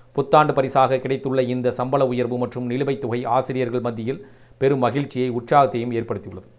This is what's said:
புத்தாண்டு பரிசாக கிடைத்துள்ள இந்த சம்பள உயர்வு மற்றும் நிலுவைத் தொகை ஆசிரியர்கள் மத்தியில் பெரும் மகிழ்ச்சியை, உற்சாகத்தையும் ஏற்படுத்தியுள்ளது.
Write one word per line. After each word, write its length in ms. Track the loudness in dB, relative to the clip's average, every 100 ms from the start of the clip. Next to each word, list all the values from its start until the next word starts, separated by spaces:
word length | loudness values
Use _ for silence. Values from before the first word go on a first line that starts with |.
| -6
புத்தாண்டு 400 | -4 4 4 4
பரிசாக 460 | 2 0 2 2 2
கிடைத்துள்ள 440 | -2 -4 -2 0
இந்த 280 | 0 0 -2
சம்பள 360 | -2 0 0 2
உயர்வு 320 | 0 -2 -2
மற்றும் 280 | -4 -4 -4
நிலுவைத் 300 | -2 -2 -2
தொகை 240 | -2 -4
ஆசிரியர்கள் 560 | 0 0 0 -2 -2 -2
மத்தியில் 460 | -2 -4 -6 -6 -10 -20 -20 -2
பெரும் 200 | 0 2
மகிழ்ச்சியை, 540 | 2 0 -2 -2 -2
உற்சாகத்தையும் 600 | -2 2 4 4 2 -2
ஏற்படுத்தியுள்ளது. 560 | -4 -4 -6 -8 -16 -18